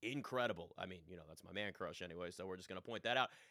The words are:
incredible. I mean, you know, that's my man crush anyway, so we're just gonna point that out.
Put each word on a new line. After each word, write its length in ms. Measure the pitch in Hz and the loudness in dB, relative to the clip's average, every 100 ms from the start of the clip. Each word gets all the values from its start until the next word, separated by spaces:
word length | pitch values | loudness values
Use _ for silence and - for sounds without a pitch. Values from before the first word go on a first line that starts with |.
incredible. 720 | 110 143 - 127 120 85 82 - | -2 0 2 4 4 2 -4 -4
I 120 | 92 | -4
mean, 140 | 92 82 | -4 -8
you 80 | 90 | -10
know, 60 | 78 | -10
that's 160 | 80 | -12
my 80 | 87 | -6
man 180 | 95 104 | -2 -2
crush 300 | - 87 - | 0 -2 -2
anyway, 300 | 87 85 87 | -4 -2 -4
so 160 | 90 95 | -2 -4
we're 100 | 92 | -6
just 100 | 90 | -6
gonna 140 | 92 | -6
point 220 | 117 110 | -4 -2
that 120 | 113 123 | 4 6
out. 140 | 123 - - | 4 0 -4